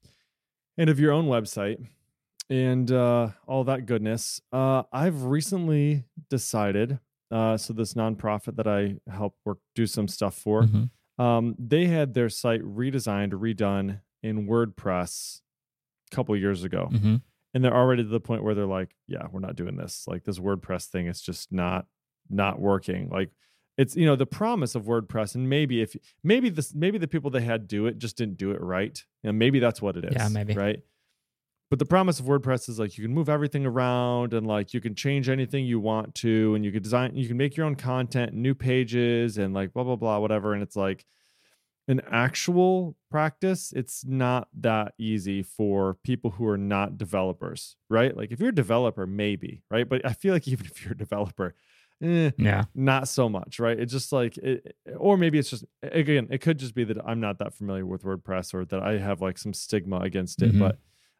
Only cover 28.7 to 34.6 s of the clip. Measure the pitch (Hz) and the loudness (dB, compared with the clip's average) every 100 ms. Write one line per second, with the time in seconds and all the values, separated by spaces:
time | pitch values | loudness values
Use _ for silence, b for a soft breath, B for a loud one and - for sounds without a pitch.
28.7 | 92 107 - - _ 110 107 120 135 120 | -2 -2 -6 -20 _ -2 4 4 6 4
29.7 | - 104 87 87 123 107 107 104 101 101 | 2 -4 -4 -2 0 0 0 -2 0 0
30.7 | - - _ _ _ _ _ _ _ - | -2 -6 _ _ _ _ _ _ _ -4
31.7 | 139 139 180 185 143 127 143 131 127 - | 0 4 4 4 2 2 2 2 -2 -2
32.7 | 110 104 - 110 143 147 151 143 143 135 | -6 -6 -4 -4 -2 0 0 0 0 -2
33.7 | 120 127 123 123 123 120 113 110 104 | 0 2 2 2 0 0 -2 0 -2